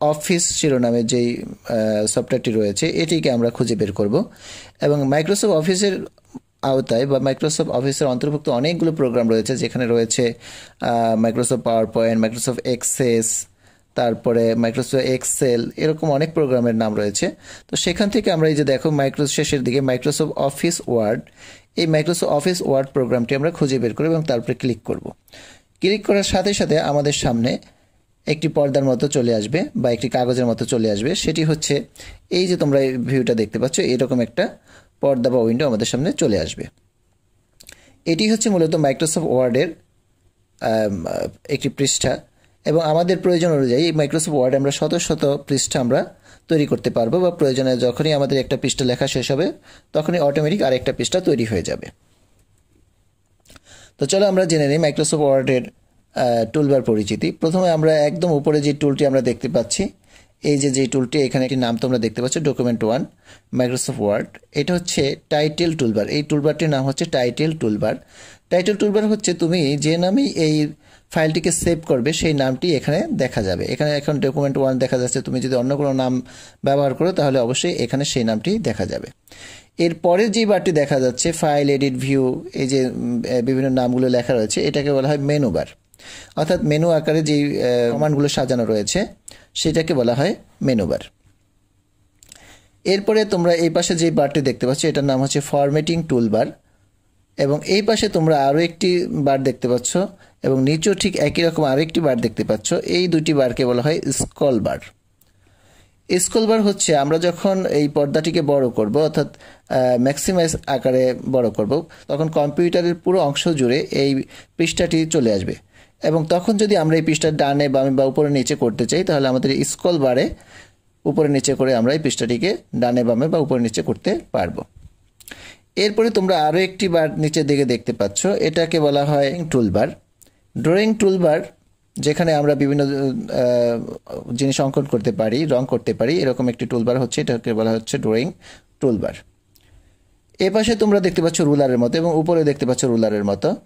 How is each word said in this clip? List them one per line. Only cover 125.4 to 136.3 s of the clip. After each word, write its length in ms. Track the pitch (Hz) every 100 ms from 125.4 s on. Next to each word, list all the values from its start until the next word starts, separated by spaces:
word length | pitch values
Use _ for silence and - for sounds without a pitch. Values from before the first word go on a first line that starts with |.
| - - _ -
এরপরে 340 | 208 214 226
তোমরা 380 | 214 185 180 151
আরও 100 | 160
একটি 300 | 190 185 196
বার 320 | 170 156 151
নিচের 280 | 156 160 143
দিকে 180 | 143 135
দেখতে 280 | 120 -
পাচ্ছ, 320 | 113 101 - 185
এটাকে 540 | 202 160 160 165 165
বলা 260 | 147 143 143
হয় 400 | 147 139 175 170
টুলবার। 360 | 139 110 95 139 - _ _ _ _ _ -
ড্রয়িং 320 | 135 185 214
টুলবার, 480 | 220 202 190 170 160 - - _ _ _ -
যেখানে 340 | 135 151 165
আমরা 220 | 151 147 143
বিভিন্ন, 280 | 139 143
আহ, 1500 | 139 139 139 127 - - 123 123 120 117 - - - - -
জিনিস 280 | 120 139 135
অঙ্কন 220 | 135 139
করতে 280 | 139 120 117
পারি, 340 | 107 110 120 156
রং 200 | 123 131
করতে 280 | 120 -
পারি, 280 | 107 123 170
এরকম 280 | 139